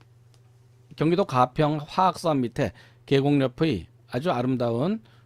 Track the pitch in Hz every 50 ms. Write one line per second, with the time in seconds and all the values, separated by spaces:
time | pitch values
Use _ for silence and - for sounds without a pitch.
0 | _ _ _ _ _ _ _ _ _ _ _ _ _ _ _ _ _ _ - -
1 | - 156 175 175 202 - 135 127 127 123 - - 156 147 151 151 147 - - -
2 | 185 190 170 - - 170 156 139 127 113 - - 143 101 - - - - - _
3 | _ - 143 135 135 143 147 143 131 127 123 - 160 165 131 90 80 - _ _
4 | _ - - 147 151 180 160 120 123 127 131 120 123 120 117 117 131 175 214 220
5 | - - - - _